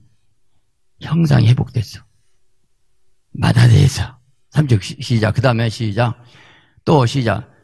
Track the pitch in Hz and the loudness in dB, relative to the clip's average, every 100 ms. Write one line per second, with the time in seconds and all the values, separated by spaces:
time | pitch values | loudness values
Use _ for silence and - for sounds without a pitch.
0 | _ _ _ _ _ _ _ _ _ _ | _ _ _ _ _ _ _ _ _ _
1 | - 160 160 131 113 127 - 117 - - | -6 -2 2 2 4 2 -2 -6 -8 -12
2 | - _ _ _ _ _ _ _ _ _ | -20 _ _ _ _ _ _ _ _ _
3 | _ _ _ - - 117 120 101 95 - | _ _ _ -4 0 4 4 6 4 0
4 | - - _ _ _ - 151 107 - - | -6 -10 _ _ _ -4 0 0 -2 -12
5 | 131 113 107 110 127 113 117 - 110 101 | -4 -2 0 0 -2 -2 -4 -6 -6 -4
6 | 120 - - _ _ _ _ _ - 151 | -4 -6 -16 _ _ _ _ _ 0 0
7 | 120 139 113 98 - _ | 0 -2 -2 -4 -8 _